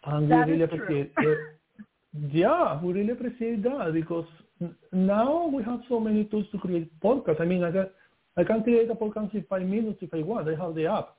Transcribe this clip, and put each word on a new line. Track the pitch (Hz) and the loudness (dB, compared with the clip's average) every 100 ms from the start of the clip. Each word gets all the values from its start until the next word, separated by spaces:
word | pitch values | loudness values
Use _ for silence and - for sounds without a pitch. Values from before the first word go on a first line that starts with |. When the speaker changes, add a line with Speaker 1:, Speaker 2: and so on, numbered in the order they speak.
| - | -4
Speaker 1:
And | 147 | 0
we | 151 | 6
Speaker 2:
That | 160 156 | 6 6
Speaker 1:
really | 160 | 4
Speaker 2:
is | 160 | 2
true. | 165 | 0
Speaker 1:
appreciate | - 147 143 - | -2 -2 -2 0
it. | 156 151 | 2 2
Speaker 2:
<laughs> | - - _ - 208 _ _ 151 147 | -2 -18 _ -20 -20 _ _ -8 -2
Speaker 1:
Yeah, | 151 196 330 175 147 | 2 4 4 2 0
we | 180 | -2
really | 185 208 | 0 -2
appreciate | 247 240 - 226 233 | -2 -6 -4 -4 0
that | 220 285 180 | -2 -2 -2
because | 160 160 170 160 - _ _ | -2 -2 -6 -6 -16 _ _
n-, | 170 - _ | -10 -10 _
now | 185 190 202 247 320 339 | 0 2 2 2 0 0
we | 269 | -2
have | 220 240 - | -4 -6 -2
so | 240 | -2
many | 220 214 208 | 2 0 0
tools | 214 202 | -2 -4
to | 196 | -6
create | 180 175 160 - | -4 -4 -4 -2
podcasts. | 202 269 - 156 | 0 2 0 0
I | 170 | 2
mean, | 185 | 0
I | 170 | 0
can, | 185 190 _ _ _ _ - | 0 -4 _ _ _ _ -2
I | |
can | 175 220 | 0 2
create | 220 233 233 | 4 4 4
a | 226 | 0
podcast | 214 214 214 | -4 -4 -6
in | 214 - | -6 -4
five | 190 | -4
minutes | 185 208 220 196 | -2 -2 -2 -6
if | 175 | -6
I | 165 | -4
want. | 156 233 156 | -4 -4 -4
I | 160 | -4
have | 175 160 | -4 -4
the | 160 | 0
app. | 202 - | -2 -4